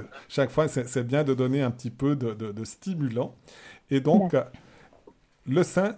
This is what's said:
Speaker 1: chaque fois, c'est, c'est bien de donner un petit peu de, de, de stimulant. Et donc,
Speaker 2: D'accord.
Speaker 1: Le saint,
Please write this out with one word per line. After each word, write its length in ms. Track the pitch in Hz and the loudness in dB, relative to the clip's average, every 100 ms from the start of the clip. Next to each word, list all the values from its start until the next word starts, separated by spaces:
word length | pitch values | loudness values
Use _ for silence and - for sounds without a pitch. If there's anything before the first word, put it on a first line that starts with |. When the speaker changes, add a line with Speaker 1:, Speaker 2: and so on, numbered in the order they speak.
| - - - | 0 -18 -8
Speaker 1:
chaque 220 | - 135 | -2 0
fois, 180 | - 156 | 2 0
c'est, 180 | 139 120 | 0 -2
c'est 160 | 131 | -4
bien 220 | 120 143 | 0 0
de 100 | 143 | 2
donner 260 | 127 127 143 | 2 2 2
un 120 | 127 | 0
petit 180 | 123 117 | -4 -10
peu 240 | - 143 | -2 0
de, 200 | 143 120 | 0 -2
de, 180 | 107 110 | -6 -8
de 120 | 104 | -8
stimulant. 720 | 110 - 190 170 135 113 147 - - - - - - | -10 -8 -6 -4 -2 -2 -6 -8 -20 -20 -20 -20 -2
Et 100 | 135 | 0
donc, 300 | 143 202 185 | 4 4 4
Speaker 2:
D'accord. 220 | 139 - - - - - - - _ _ _ - | 0 0 -14 -20 -20 -20 -20 -20 _ _ _ 0
Speaker 1:
Le 140 | 151 | 2
saint, 320 | 170 180 202 | 2 2 0